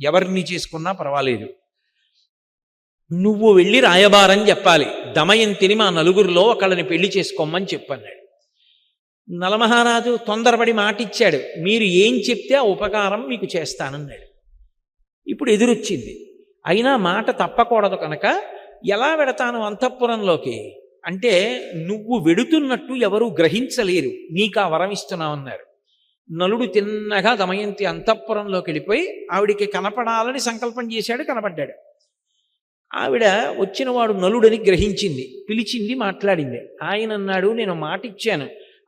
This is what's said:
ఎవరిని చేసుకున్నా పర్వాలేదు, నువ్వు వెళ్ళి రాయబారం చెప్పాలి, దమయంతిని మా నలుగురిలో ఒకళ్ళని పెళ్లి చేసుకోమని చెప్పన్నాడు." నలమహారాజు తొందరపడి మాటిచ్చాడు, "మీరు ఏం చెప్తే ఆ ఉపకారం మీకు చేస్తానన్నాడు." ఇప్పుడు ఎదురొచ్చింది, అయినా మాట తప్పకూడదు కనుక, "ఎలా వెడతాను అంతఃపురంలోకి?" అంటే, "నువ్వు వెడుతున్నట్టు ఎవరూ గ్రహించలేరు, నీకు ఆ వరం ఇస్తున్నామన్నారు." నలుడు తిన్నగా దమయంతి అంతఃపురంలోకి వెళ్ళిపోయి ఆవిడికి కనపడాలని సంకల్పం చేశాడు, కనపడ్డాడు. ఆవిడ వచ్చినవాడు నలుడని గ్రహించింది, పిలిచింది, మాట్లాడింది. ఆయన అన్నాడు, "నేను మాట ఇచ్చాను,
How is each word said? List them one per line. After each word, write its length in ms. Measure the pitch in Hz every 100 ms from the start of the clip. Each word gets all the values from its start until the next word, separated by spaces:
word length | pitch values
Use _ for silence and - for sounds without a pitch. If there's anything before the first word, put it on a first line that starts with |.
ఎవరిని 380 | 143 175 185 190
చేసుకున్నా 500 | 165 175 - 170 165
పర్వాలేదు, 580 | 190 147 139 131 117 107 - _ _ _ _ _ _ _ _ _ _ _ _ _ _ _
నువ్వు 400 | 170 196 208 220
వెళ్ళి 260 | 190 180 240
రాయబారం 680 | 240 180 202 202 190 196 208
చెప్పాలి, 360 | 175 185 165 131 - - 160
దమయంతిని 580 | 160 220 214 196 190 214
మా 140 | 208
నలుగురిలో 520 | 165 160 185 190 175
ఒకళ్ళని 420 | 214 226 190 180
పెళ్లి 240 | 170 165 190
చేసుకోమని 580 | 196 165 - 156 170 190
చెప్పన్నాడు." 600 | 151 - 131 - - _ _ _ _ _ _ _ _ _ _ -
నలమహారాజు 840 | 175 185 214 226 240 240 233 233 233 220
తొందరపడి 440 | 214 233 233 233
మాటిచ్చాడు, 880 | 226 208 214 226 - 214 143 120 -
"మీరు 240 | 170 226
ఏం 320 | 208 180 214 247
చెప్తే 400 | 226 226 - 269
ఆ 60 |
ఉపకారం 640 | 233 175 208 208 196 208 269
మీకు 200 | 240 190 180
చేస్తానన్నాడు." 680 | 147 - 147 143 143 - - _ _ _ _ _ _ _ _ _ -
ఇప్పుడు 220 | - 247
ఎదురొచ్చింది, 800 | 214 247 233 - 165 107 - - - _ _ -
అయినా 320 | 190 247 269
మాట 320 | 180 190 226
తప్పకూడదు 640 | 247 175 - 233 226 202 190
కనుక, 480 | 165 151 202 359 - - - - -
"ఎలా 300 | 202 269 320
వెడతాను 460 | 277 247 247 240
అంతఃపురంలోకి?" 1160 | 208 208 254 247 240 226 202 156 127 117 104 - _ _ 175
అంటే, 560 | 190 240 180 208 247 - 160
"నువ్వు 480 | 165 214 214 240 160
వెడుతున్నట్టు 680 | 170 254 320 277 254 -
ఎవరూ 360 | 254 214 202 233
గ్రహించలేరు, 1040 | 151 - 202 254 - 202 180 131 - -
నీకు 260 | 170 214 214
ఆ 80 | 190
వరం 240 | 160 185
ఇస్తున్నామన్నారు." 680 | 202 - 180 156 147 135 98 - _ _ _ _ _ _
నలుడు 320 | 165 180 226 240
తిన్నగా 720 | 196 202 214 214 208 196 240
దమయంతి 500 | 185 190 208 196 190
అంతఃపురంలోకి 840 | 165 165 220 - 208 208 185 180
వెళ్ళిపోయి 580 | 151 151 233 349 - -
ఆవిడికి 340 | 175 208 202 208
కనపడాలని 760 | 185 190 214 226 226 226 262
సంకల్పం 540 | 240 233 240 226 233
చేశాడు, 300 | 226 208 240
కనపడ్డాడు. 480 | - 254 302 160 139 - _ _ _ _ _ _ _ _ _ _ _
ఆవిడ 320 | - 247 247 220 196 262 -
వచ్చినవాడు 540 | 196 - 262 247 226
నలుడని 440 | 196 190 233 220 220
గ్రహించింది, 880 | 202 175 208 190 202 135 127 - -
పిలిచింది, 440 | 220 220 247 208
మాట్లాడింది. 640 | 262 208 190 202 180 139 120 - -
ఆయన 300 | 156 202 220
అన్నాడు, 380 | 214 196 190 190
"నేను 240 | 226 214 165
మాట 300 | 151 185 226
ఇచ్చాను, 420 | 190 226 180 131 - - _